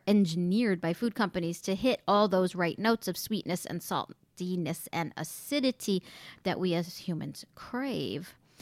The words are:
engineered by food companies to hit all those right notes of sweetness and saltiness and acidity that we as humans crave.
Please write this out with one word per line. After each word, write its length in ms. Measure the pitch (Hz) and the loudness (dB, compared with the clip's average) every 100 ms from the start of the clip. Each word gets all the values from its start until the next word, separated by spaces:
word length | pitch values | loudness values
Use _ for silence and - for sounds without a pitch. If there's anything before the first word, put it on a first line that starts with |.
| - | 4
engineered 720 | 208 185 165 175 202 240 180 | 6 6 2 2 2 2 2
by 140 | 165 | 0
food 220 | 170 233 - | 0 -2 0
companies 440 | 202 185 170 175 | -2 0 -2 -4
to 120 | - | -2
hit 280 | 190 262 233 - | 0 2 2 4
all 200 | 202 214 | 4 6
those 260 | 185 185 | 6 4
right 240 | 175 175 - | 2 -2 0
notes 300 | 214 226 - | 2 2 0
of 100 | 175 | -6
sweetness 480 | - 214 - 175 - | -4 -4 -2 -4 -4
and 160 | 175 | -8
saltiness 1080 | - 165 - - _ - 180 180 156 175 - | -4 -4 -4 -10 _ -8 -2 -2 -2 -4 -6
and 180 | 165 160 - | -4 -4 -6
acidity 840 | 160 - - 285 262 - - 190 - - - - | -8 -10 -4 0 2 0 0 0 -2 -14 -20 -8
that 160 | 190 160 | -4 0
we 160 | 185 170 | 0 0
as 220 | 170 - | -2 -6
humans 480 | - 160 143 147 - - | -6 -6 -6 -10 -16 -18
crave. 800 | - 247 269 190 127 117 180 - _ - | -10 -6 -4 -4 -4 -6 -8 -16 _ -20